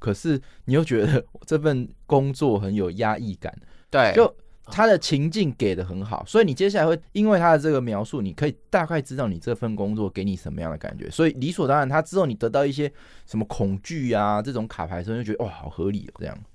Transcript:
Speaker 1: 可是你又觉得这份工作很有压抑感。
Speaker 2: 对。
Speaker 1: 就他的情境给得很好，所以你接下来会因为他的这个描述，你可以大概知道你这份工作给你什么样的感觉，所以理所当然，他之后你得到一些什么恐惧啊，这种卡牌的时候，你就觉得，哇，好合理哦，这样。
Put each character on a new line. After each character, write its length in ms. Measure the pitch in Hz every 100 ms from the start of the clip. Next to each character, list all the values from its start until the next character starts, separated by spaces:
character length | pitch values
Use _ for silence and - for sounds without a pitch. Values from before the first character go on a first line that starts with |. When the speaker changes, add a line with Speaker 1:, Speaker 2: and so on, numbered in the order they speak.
Speaker 1:
可 140 | 117
是 260 | 98 165 139 - -
你 100 | -
又 100 | 139
觉 200 | 160 170
得 180 | - 143 - -
这 140 | - 156
份 300 | 151 131 120 - -
工 260 | 143 139
作 260 | 131 147 104
很 140 | 98
有 180 | 104 92
压 260 | 92 110 107
抑 160 | 113
感。 180 | 92 - - - - -
Speaker 2:
对。 220 | 143 113
Speaker 1:
就 180 | 220 226 - - - -
他 180 | - 226
的 120 | 214
情 320 | - 143 156
境 240 | 208 170 -
给 160 | 107
得 100 | 90
很 200 | 90 90
好， 200 | 104 113 -
所 140 | 220
以 40 |
你 100 | 208
接 160 | 127 196
下 100 | 196
来 60 | 160
会 120 | 170 -
因 160 | 202 214
为 100 | 196
他 140 | 170
的 60 | 156
这 120 | 151
个 100 | 143
描 220 | 120 101
述， 200 | 110 135
你 100 | 98
可 140 | 80 147
以 100 | 131 -
大 160 | 190 160
概 160 | 165
知 140 | 131 131
道 120 | 120
你 100 | 85
这 160 | 98
份 220 | 117 117 104
工 180 | 101
作 160 | 107 101
给 140 | -
你 100 | 98
什 180 | 92 -
么 80 | 76
样 100 | 82
的 80 | 80
感 180 | - -
觉， 140 | -
所 180 | - 160
以 40 |
理 180 | 131 135
所 160 | 175 139
当 80 | 143
然， 120 | 131
他 120 | 151
之 180 | 156 190
后 80 | 160
你 80 |
得 140 | 107 117
到 160 | 139
一 80 | 143
些 180 | 135 147 - - - -
什 120 | 113
么 60 |
恐 360 | 107 - 101 98
惧 300 | - 160 127
啊， 280 | 110 104 104
这 120 | 107
种 140 | 123 110
卡 200 | - 90
牌 100 | 87
的 60 |
时 60 | 95
候， 60 | 113
你 80 |
就 80 | 107
觉 60 | 104
得， 60 |
哇， 60 | 113
好 180 | - 73
合 220 | - 92
理 180 | 101 -
哦， 60 | -
这 80 | -
样。 100 | - -